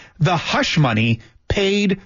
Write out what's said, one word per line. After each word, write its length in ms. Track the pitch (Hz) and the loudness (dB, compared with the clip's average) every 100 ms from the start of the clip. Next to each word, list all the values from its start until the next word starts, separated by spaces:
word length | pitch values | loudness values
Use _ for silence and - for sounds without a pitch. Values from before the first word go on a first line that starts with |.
| - - | -18 -2
"The 180 | 165 170 | 0 0
hush 400 | - 254 277 - | -2 -2 0 0
money 440 | 135 110 117 113 - _ - | 2 2 0 -2 -6 _ -4
paid 540 | - 196 196 104 196 | -2 0 0 0 -2